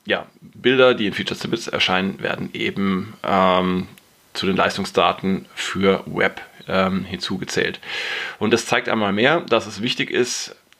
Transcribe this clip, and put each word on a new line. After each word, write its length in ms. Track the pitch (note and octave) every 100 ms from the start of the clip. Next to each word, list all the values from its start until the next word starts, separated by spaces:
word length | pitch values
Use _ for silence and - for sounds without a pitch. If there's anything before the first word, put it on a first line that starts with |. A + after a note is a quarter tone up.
| -
ja, 200 | F#2 - _
Bilder, 520 | - - B2 C3 B2+
die 140 | A#2 G2+
in 60 |
Featured 260 | - - F#2+
Snippets 300 | - - -
erscheinen, 520 | - - F#2 F#2+ -
werden 280 | - - F#2
eben, 640 | - A2+ G2 G2 F#2 G#2+ -
ähm, 640 | - G2 F#2 F#2 F#2 F#2 F#2 - _ _ _
zu 120 | - F#2+
den 120 | F#2
Leistungsdaten 880 | F2+ F#2+ F#2+ - F2 - F#2+ F#2+ - -
für 480 | - F#2 G2 F#2+ -
Web, 360 | F2 F#2+ - - - -
ähm, 380 | F#2+ F#2+ F#2+ F#2
hinzugezählt. 720 | G2 - F#2+ - - - - - - - - - -
Und 120 | G#2+
das 140 | A2+ -
zeigt 240 | A#2+ -
einmal 240 | A2+ G2+
mehr, 260 | G2+ C3 E3
dass 280 | - A2+ G#2
es 140 | G2
wichtig 300 | A#2+ B2+ C#3
ist, 460 | - A#2+ - - - _ _